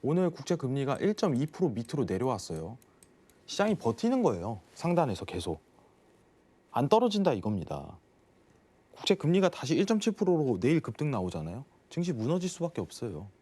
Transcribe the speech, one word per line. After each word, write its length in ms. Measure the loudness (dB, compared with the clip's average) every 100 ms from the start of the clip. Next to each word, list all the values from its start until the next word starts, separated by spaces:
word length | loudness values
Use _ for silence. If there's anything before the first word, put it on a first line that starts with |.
오늘 280 | 2 2 2
국채 260 | -2 -4 -2
금리가 400 | 0 -2 0 0
일점이 480 | 0 2 2 2 -2
프로 220 | 0 -2
밑으로 360 | 0 -4 -2
내려왔어요. 760 | 0 0 0 -2 -4 -8 -8 -12 -20 _ -20 _ _ _ -14
시장이 300 | -2 0 2
버티는 460 | 0 0 0 2
거예요. 380 | 2 0 -4 -8 -12
상단에서 500 | -6 0 2 2 0
계속. 360 | -6 -6 -6 -8 _ _ _ _ _ _ _ _ _ _ _
안 160 | -2 4
떨어진다 440 | 4 4 2 2
이겁니다. 640 | 2 0 -2 -4 -8 -10 -16 _ _ _ _ _ _ _ _ _
국채 220 | -10 0
금리가 340 | 2 4 4 4
다시 260 | 0 0 2
일점칠 360 | 4 2 2
프로로 460 | 0 2 2 2 2
내일 220 | 4 2
급등 300 | 0 -4 -2
나오잖아요. 540 | -2 -2 -4 -8 -10 -14 _ _
증시 240 | -4 -2
무너질 360 | -2 0 0 -2
수밖에 320 | -4 -6 -4
없어요. 480 | -8 -8 -8 -8 -12 _